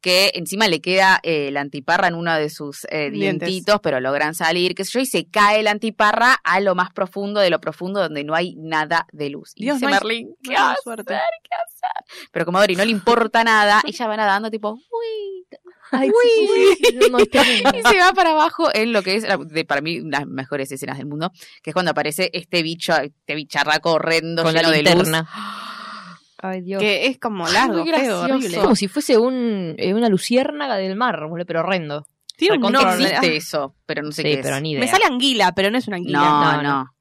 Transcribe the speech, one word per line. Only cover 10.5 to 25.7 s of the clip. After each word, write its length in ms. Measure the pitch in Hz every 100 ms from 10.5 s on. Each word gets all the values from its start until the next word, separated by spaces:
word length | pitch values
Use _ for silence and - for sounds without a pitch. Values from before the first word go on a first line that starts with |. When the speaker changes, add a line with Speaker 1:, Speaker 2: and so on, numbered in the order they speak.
| 277
Speaker 2:
hay 60 |
Speaker 1:
hacer? 120 | - 571
Speaker 2:
suerte. 320 | 539 453 -
Speaker 1:
¿Qué 400 | - 679 659 _
hacer?". 760 | 698 679 - 740 - - - -
Pero 120 | -
como 140 | 165 180
a 40 |
Dory 120 | 208
no 100 | 180
le 60 | 214
importa 540 | 220 208 233 220 233
nada, 360 | 226 220 208 208 202
ella 200 | - 233
va 80 | 214
nadando 340 | 208 196 220
tipo, 220 | 214 208
Uy, 760 | 226 _ 466 453 440 403 381 370 - 359 _ -
Speaker 3:
Ay, 180 | 262 269
Speaker 1:
Uy. 60 | 440
Speaker 3:
sí, 260 | 480 453 415 392 381 370
sí, 20 | 494 247
sí, 100 | 262
no, 80 | 247
es 120 | 233
tremendo. 400 | 262 269 233 254
Speaker 1:
<laughs> 40 |
Y 80 | -
se 160 | - 392
va 140 | 359
para 180 | 381 349
abajo 380 | 311 311 - 330
en 180 | 214 226
lo 100 | 220
que 140 | 185 196
es, 80 | 220
la, 100 | 185
de, 280 | 156 156
para 160 | 160 143
mí, 200 | 151 170
las 260 | 156 139 147
mejores 440 | 135 131 143 135
escenas 260 | 135 127 139
del 80 | 139
mundo, 260 | 147 175 _ - -
que 80 | -
es 40 |
cuando 160 | 156 175
aparece 380 | 151 151 147 185
este 300 | 180 170 180
bicho, 320 | 160 170 - 160
este 380 | 147 _ -
bicharraco 580 | 147 147 147 143 151 165
horrendo, 500 | 160 156 165 165 165
Speaker 3:
Con 120 | 165
la 60 | 160
Speaker 1:
lleno 100 | 165
de 100 | 156
luz. 100 | 151
Speaker 3:
linterna. 340 | 175 185 160 165 - - - -